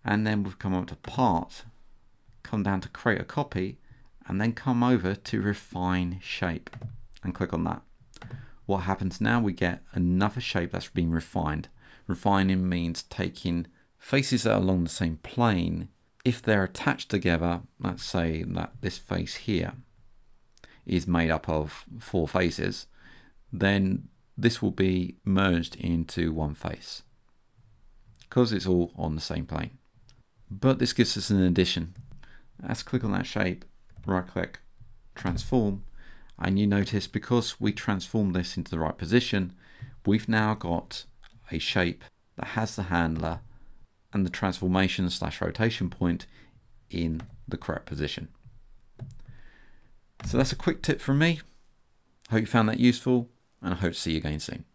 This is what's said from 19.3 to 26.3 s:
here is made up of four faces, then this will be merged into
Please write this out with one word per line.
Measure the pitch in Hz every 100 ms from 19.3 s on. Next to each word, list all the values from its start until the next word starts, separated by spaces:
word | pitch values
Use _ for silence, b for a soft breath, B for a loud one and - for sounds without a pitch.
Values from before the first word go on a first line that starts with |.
| -
here | - 95 85 - - _ - - - - _ _ B B -
is | 92 87
made | 87 82
up | 80 -
of | 78 76 - - 113
four | - 95 78
faces, | 92 90 - 98 - - B B B B B -
then | 92 98 101 95 95 - _ _ -
this | 117 -
will | 104
be | - 95 92 90 - -
merged | 95 98 85 82 -
into | 90 85 82 - 82